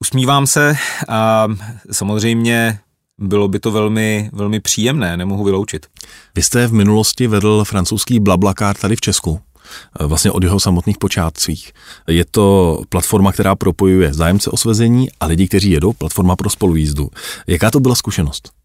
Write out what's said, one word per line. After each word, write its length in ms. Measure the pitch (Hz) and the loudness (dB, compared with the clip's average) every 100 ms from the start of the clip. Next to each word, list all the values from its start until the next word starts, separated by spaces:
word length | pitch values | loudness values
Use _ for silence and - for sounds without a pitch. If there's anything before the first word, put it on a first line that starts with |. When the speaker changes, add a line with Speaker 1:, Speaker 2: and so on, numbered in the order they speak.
Speaker 1:
Usmívám 460 | - 131 127 139 139 | -4 -2 2 2 2
se 280 | 151 147 147 - - - | 2 2 2 -4 -8 -6
a 400 | 110 110 110 107 104 104 117 - | -2 2 2 0 -2 -10 -18 -10
samozřejmě 880 | 104 98 107 113 117 117 117 113 104 - _ _ _ | -6 -4 -2 0 0 0 0 0 -4 -12 _ _ _
bylo 300 | 101 104 101 | -2 0 0
by 120 | 98 | -2
to 120 | 117 | -2
velmi, 580 | 107 107 110 110 107 104 | -2 0 0 -2 -2 -6
velmi 260 | 104 104 107 | -6 -4 -4
příjemné, 580 | - - 113 147 90 85 | -4 -2 -2 -2 -4 -4
nemohu 260 | 92 98 | -4 -2
vyloučit. 420 | 101 95 104 87 - _ - - _ - | 0 -2 -2 -8 -14 _ -20 -20 _ -4
Speaker 2:
Vy 60 | |
jste 240 | 87 120 120 | 0 0 2
v 60 | |
minulosti 540 | 113 101 107 107 - 123 | 4 4 4 0 0 0
vedl 360 | 107 104 107 | 2 2 2
francouzský 560 | 104 101 87 107 - 123 | 0 -2 -2 -4 0 2
BlaBlaCar 580 | 101 90 101 95 104 101 | 2 2 2 0 -2 -2
tady 180 | 101 113 | -2 -2
v 60 | |
Česku, 380 | - 95 90 80 - _ - - - - | -2 -2 -2 -6 -8 _ -20 -20 -20 -6
vlastně 320 | 76 80 107 | -2 0 0
od 120 | 87 | 2
jeho 160 | 90 98 | 2 2
samotných 380 | 101 87 107 101 | 2 0 0 -2
počátcích. 720 | 101 - 82 - - 78 - - - - - | -2 -2 -4 -4 -6 -6 -10 -20 -20 -14 -2
Je 180 | 85 85 | 0 2
to 480 | - 101 98 87 78 - | 2 4 4 4 0 -2
platforma, 420 | 90 - 107 98 | -2 0 2 2
která 240 | - 95 98 | 2 0 0
propojuje 580 | 98 82 95 92 82 | 0 2 4 4 2
zájemce 360 | 71 82 98 - | 2 0 0 0
o 60 | - | -2
svezení 500 | 117 110 117 120 131 - | 0 2 4 2 0 -4
a 60 | 76 | -2
lidi, 220 | 82 95 | 0 2
kteří 240 | 98 98 | 2 2
jedou, 220 | 78 92 | 2 2
platforma 420 | - 80 - 90 90 | -2 -4 0 0 0
pro 140 | 101 | -2
spolujízdu. 600 | - 98 80 76 73 71 - - - - | -2 0 2 0 -2 -6 -10 -16 -14 -4
Jaká 240 | 82 107 | 0 2
to 80 | 139 | 2
byla 160 | 127 120 | 2 0
zkušenost? 560 | - 101 76 - - _ | -2 -4 -4 -4 -14 _